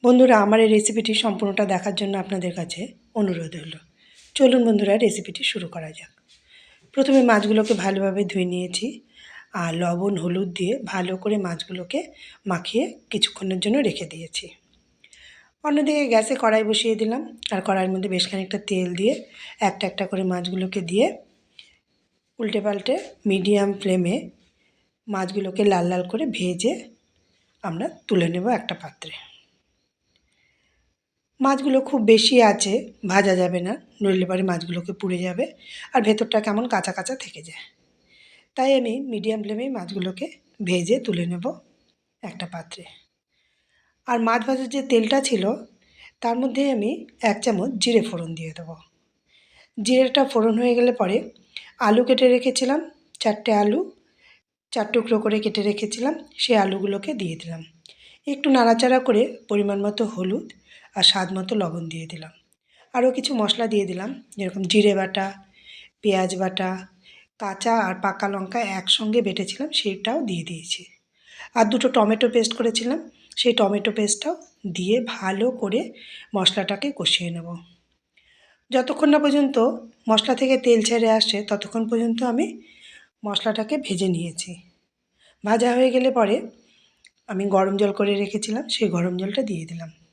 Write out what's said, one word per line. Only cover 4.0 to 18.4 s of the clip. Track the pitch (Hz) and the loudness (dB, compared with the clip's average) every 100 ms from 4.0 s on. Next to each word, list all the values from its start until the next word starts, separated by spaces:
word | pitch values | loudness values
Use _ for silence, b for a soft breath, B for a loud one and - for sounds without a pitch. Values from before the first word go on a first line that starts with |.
| b b b - | b b b 6
চলুন | 262 254 226 | 6 8 4
বন্ধুরা, | 208 196 208 | 4 4 4
রেসিপিটি | 226 - 180 175 | 4 2 -8 -6
শুরু | - 202 170 | -6 -6 -8
করা | 170 160 | -10 -14
যাক। | 160 - _ _ b b b b b b | -16 -20 _ _ b b b b b b
প্রথমে | - 277 269 | 0 6 6
মাছগুলোকে | 247 208 208 220 214 | 8 4 6 2 4
ভালোভাবে | 220 190 196 196 190 | 2 0 0 0 0
ধুয়ে | 196 196 180 | -2 -2 -2
নিয়েছি | 180 180 180 233 - B B B B B | -2 -4 -6 -6 -10 B B B B B
আর | 190 170 | -6 -4
লবণ | 165 175 175 196 196 | -2 -2 0 0 -2
হলুদ | 175 180 196 | -2 -2 -4
দিয়ে | 175 180 269 214 | -4 -2 -2 -4
ভালো | 190 180 185 | -6 -4 -4
করে | 208 208 | -2 -2
মাছগুলোকে | 185 170 - 180 175 285 339 B B B - | -2 -6 -10 -10 -6 -6 -6 B B B -4
মাখিয়ে | 175 180 226 330 - _ | -4 -2 -2 -2 -6 _
কিছুক্ষণের | 214 - - 190 185 | -4 -4 -4 -4 -2
জন্য | 208 262 | 0 2
রেখে | 233 - 165 | 0 -2 -10
দিয়েছি। | 160 165 - - - _ _ _ _ b b b b b _ | -12 -12 -12 -12 -20 _ _ _ _ b b b b b _
অন্যদিকে | 302 294 285 302 277 | 0 2 2 2 4
গ্যাসে | 226 220 269 | 2 2 0
কড়াই | 226 220 | 2 2
বসিয়ে | 214 214 233 220 | 2 0 0 0
দিলাম | 220 247 330 - - | -2 -2 -8 -12 -6
আর | 196 | -4
কড়াইয়ের | 190 190 185 | 0 0 0
মধ্যে | 190 190 | -2 -2
বেশ | 185 180 | -2 -2
খানিকটা | 190 | -4